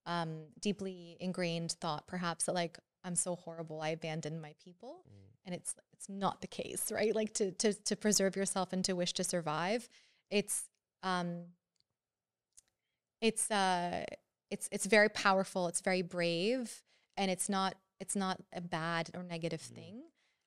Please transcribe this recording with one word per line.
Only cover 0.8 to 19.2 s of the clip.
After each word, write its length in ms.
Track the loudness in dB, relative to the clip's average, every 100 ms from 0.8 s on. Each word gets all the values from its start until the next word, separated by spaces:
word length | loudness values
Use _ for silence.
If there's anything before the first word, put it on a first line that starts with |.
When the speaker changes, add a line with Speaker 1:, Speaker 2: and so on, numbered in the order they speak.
| -4 -8 -14 -6
Speaker 1:
ingrained 520 | -4 0 0 0 -2
thought, 340 | -4 -2 -2 -4
perhaps, 380 | -4 -2 0 2
that, 80 |
like, 240 | 2 0 -4 -20 _
"I'm 120 | -6 -2
so 200 | 0 -2
horrible, 460 | -6 -10 -8 -4
I 80 | -2
abandoned 520 | -2 -2 -2 -4 -6
my 120 | -8
people." 520 | -16 -20 -18 -16 -16 -18
Speaker 2:
Mm. 220 | -20 -20 -18 -10
Speaker 1:
And 80 | -8
it's, 200 | -6 -10 -12
it's 160 | -18 -10
not 320 | -2 -2 -2
the 60 | -6
case, 420 | -6 -6 -4 -4
right? 220 | 0 2
Like, 200 | 2 0
to, 180 | 0 0
to, 220 | 2 2
to 220 | 2 0 0
preserve 400 | 4 4 4 2
yourself 360 | 0 0 0
and 100 | 0 0
to 80 |
wish 200 | 0 0
to 100 | -2 -2
survive, 640 | -2 0 0 0 -2 -4 -18 _ _ -2
it's, 400 | 0 0 -2 -6 _ _ _
um, 500 | -2 0 0 -4 -10 -18 _ _ _ _ _ _ _ _ _ -20 -20 _ _ _ _ 0
it's, 280 | 2 2 2
uh, 540 | 4 4 4 2 -2 -4 -10 _ _ -10
it's, 200 | -8 -4
it's 140 | -4 6
very 240 | 8 8
powerful, 580 | 6 4 4 2 0 0
it's 140 | 0
very 200 | 2 2
brave, 800 | 0 0 2 2 2 0 -2 -8 -18 _ _ -2
and 120 | 0
it's 200 | 0 0
not, 260 | 2 2 -2 _ -12
it's 160 | -6 -2
not 240 | -2 -2 -6
a 80 | -10
bad 480 | -4 -2 0 0 -2
or 100 | -6